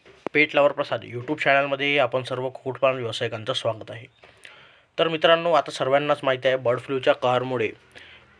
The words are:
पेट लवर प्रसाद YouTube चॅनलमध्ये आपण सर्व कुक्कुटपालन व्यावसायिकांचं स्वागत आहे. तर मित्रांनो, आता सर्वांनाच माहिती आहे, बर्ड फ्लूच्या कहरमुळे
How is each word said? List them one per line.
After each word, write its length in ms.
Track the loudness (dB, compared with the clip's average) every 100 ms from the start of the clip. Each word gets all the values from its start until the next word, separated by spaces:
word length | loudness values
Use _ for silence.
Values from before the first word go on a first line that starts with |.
| _ -16 -4
पेट 200 | 0 2
लवर 180 | 4 2
प्रसाद 320 | 2 -6 -6
YouTube 380 | -8 -10 -8 -4
चॅनलमध्ये 560 | 2 2 2 -2 0 2
आपण 240 | 2 0
सर्व 260 | -4 -6 -6
कुक्कुटपालन 500 | -8 -10 -2 0 0
व्यावसायिकांचं 540 | -4 -6 -6 -6 -6
स्वागत 380 | -4 -4 -6 -8
आहे. 160 | -18 -20 _ -20 _ -20 -20 -20 _ _ -2
तर 100 | -2
मित्रांनो, 440 | 2 4 4 4
आता 180 | 2 2
सर्वांनाच 500 | -2 2 2 2 0
माहिती 260 | 0 0 0
आहे, 80 | 0
बर्ड 240 | 0 -2
फ्लूच्या 320 | -2 -2 2
कहरमुळे 560 | 2 2 0 0 -2 -4 -6 _ -20 -20 -20 _ _